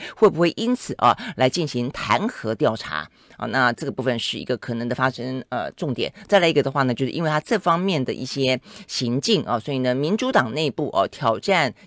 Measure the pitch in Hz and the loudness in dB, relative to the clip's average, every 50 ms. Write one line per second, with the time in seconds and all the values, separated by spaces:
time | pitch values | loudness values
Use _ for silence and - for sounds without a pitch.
0 | - - - - 220 202 170 151 175 170 - - - 247 247 - - - - - | -2 -10 0 4 4 4 4 4 2 2 2 0 -2 -2 -2 -2 -4 -6 -2 2
1 | - 123 - - 247 240 - - 131 127 - - 170 139 - 123 120 120 - - | 4 4 4 4 0 -8 -2 0 2 2 2 0 -2 -2 -2 -2 -4 -4 -4 -6
2 | - 120 110 120 196 214 - - - 110 113 - 147 120 113 110 - - 78 76 | -2 0 0 0 0 -2 -4 -4 -4 -4 -2 0 0 0 0 -2 -6 -8 -8 -8
3 | 76 - _ _ _ _ - - 117 117 117 135 127 120 117 - 160 139 104 - | -8 -10 _ _ _ _ -12 -10 -8 -4 0 2 2 2 2 0 -4 -6 -6 -4
4 | 117 127 120 117 - - - - 76 - 127 113 - - 120 113 120 120 123 - | -2 -2 -2 -2 -4 -6 -6 -6 -4 -4 -4 -4 -4 -6 -6 -4 -4 -4 -2 0
5 | 131 131 123 - 120 131 131 131 - - 127 117 85 69 - - 180 147 120 120 | 0 0 -2 -2 -6 -6 -6 -8 -8 -6 -6 -4 -4 -6 -6 -6 -4 -4 -2 -2
6 | 98 71 - - - - 202 196 175 165 147 143 - 135 135 147 135 127 120 - | -4 -4 -6 -10 0 2 4 4 6 6 4 4 2 2 2 0 2 2 2 0
7 | 135 127 - 147 170 156 151 151 - - 247 196 - 180 165 170 185 196 180 143 | -2 -2 -2 -2 -2 0 0 -2 0 0 0 0 2 2 2 2 2 0 0 0
8 | 127 123 104 - 127 127 - 139 135 131 131 127 - - - - - - - - | 0 -2 -4 -6 -6 -6 -4 0 0 2 0 0 -2 -8 -18 -20 -14 -10 -6 -4
9 | 135 117 120 139 - - 220 160 117 - 117 113 - 147 139 131 127 127 123 131 | -2 0 0 0 2 2 2 2 2 0 -2 -2 -2 -4 -2 0 0 0 0 0
10 | 143 160 202 220 254 262 262 - - 113 120 151 160 143 - - 151 120 - 95 | 0 0 0 0 0 2 2 2 2 2 0 -2 -2 -2 -2 -2 -4 -2 0 0
11 | 95 101 - - 143 117 113 104 - - 190 170 147 123 - - - | 0 0 -2 -2 0 0 0 0 0 2 2 2 2 0 -2 -8 -10